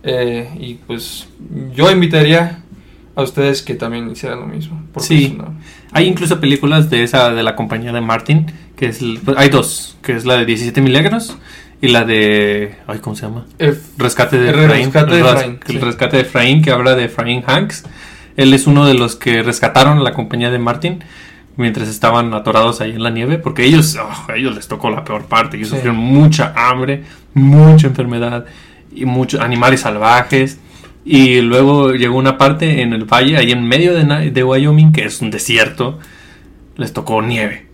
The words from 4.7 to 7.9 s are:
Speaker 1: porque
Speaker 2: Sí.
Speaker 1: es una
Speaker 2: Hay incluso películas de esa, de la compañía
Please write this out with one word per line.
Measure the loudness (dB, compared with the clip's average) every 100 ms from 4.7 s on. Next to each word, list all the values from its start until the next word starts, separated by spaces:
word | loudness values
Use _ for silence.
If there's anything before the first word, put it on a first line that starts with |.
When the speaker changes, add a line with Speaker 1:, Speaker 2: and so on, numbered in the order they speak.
| -14 -14
Speaker 1:
porque | -10 0
Speaker 2:
Sí. | 2 2
Speaker 1:
es |
una | -6 -14 -16 -20 -20 -6
Speaker 2:
Hay | -2 -2
incluso | -2 -2 -2
películas | 0 0 2 2 2
de | 0
esa, | 0 2 0
de | 0
la | -4 -4
compañía | -6 -6 -6